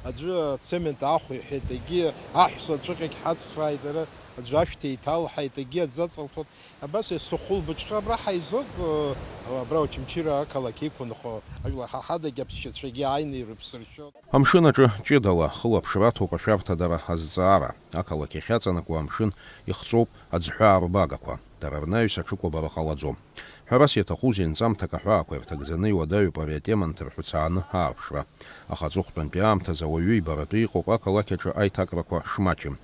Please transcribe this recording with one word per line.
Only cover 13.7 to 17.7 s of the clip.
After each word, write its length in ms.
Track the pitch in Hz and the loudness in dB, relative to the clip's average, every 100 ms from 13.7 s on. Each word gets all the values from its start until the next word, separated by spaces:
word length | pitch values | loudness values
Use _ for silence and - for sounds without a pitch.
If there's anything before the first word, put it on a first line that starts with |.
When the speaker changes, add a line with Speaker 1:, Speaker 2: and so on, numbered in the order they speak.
| 123 110 - - - - | -14 -16 -18 -20 -20 2
Speaker 2:
Амшын 340 | 135 139 180 160 | 6 8 8 8
аҿы 220 | 135 131 101 | 8 6 6
ҷыдала 440 | - 147 101 87 76 | 4 4 6 4 4
хылаԥшра 580 | - 117 104 - 98 113 | 0 2 2 2 4 4
аҭоуп 240 | - 92 | 4 -2
ашәарҭадара 680 | 85 - 104 - 85 87 82 - | 0 2 2 2 0 2 0 -2
азҵаара. 640 | 85 78 92 92 95 67 | -4 -2 2 6 6 4